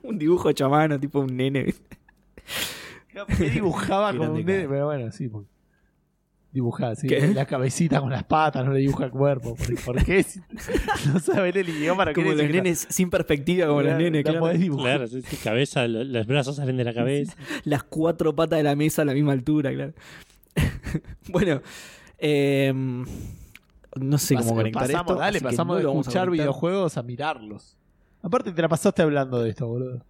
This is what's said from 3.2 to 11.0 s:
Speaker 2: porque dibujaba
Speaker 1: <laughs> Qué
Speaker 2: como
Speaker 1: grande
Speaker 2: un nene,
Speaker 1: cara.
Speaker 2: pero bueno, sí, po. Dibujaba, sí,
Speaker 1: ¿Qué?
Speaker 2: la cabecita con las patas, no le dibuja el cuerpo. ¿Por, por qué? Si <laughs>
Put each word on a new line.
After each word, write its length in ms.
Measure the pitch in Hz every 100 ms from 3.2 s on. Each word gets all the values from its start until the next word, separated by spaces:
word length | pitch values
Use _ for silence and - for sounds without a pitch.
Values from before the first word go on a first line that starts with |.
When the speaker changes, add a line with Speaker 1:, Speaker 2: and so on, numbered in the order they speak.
| 202
Speaker 2:
porque 240 | - 151
dibujaba 600 | 117 196 147 - 190 208
Speaker 1:
<laughs> 0 |
Qué 60 | -
Speaker 2:
como 160 | 156
Speaker 1:
grande 80 | 156
Speaker 2:
un 40 | 165
nene, 160 | 190
Speaker 1:
cara. 60 | 156
Speaker 2:
pero 120 | 139 147
bueno, 240 | 147 117
sí, 180 | - 131
po. 160 | 107 101 _ _ _ _ _ _ _ _ _ _
Dibujaba, 440 | 135 120 - 123 110
sí, 120 | 135
Speaker 1:
¿Qué? 200 | 143 147
Speaker 2:
la 120 | 202 135
cabecita 560 | 139 131 - 170 147
con 80 | 135
las 140 | 123
patas, 420 | - 156 156 139 131
no 80 |
le 60 | 135
dibuja 260 | 139 135 135
el 60 |
cuerpo. 440 | 127 139 135 120 117
¿Por, 260 | - 120
por 200 | - 123
qué? 200 | - 190
Si 160 | - - - 220 -
<laughs> 400 | 508 - 415